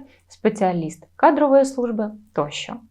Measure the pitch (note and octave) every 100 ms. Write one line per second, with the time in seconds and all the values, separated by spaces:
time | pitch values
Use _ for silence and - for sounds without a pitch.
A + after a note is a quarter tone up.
0 | - _ _ - A3 G#3 F#3 F3 D#3+ -
1 | _ - D#4+ C#4 D4 C4+ C4+ C4+ A#3+ A3
2 | G#3+ - _ - D3 - - - -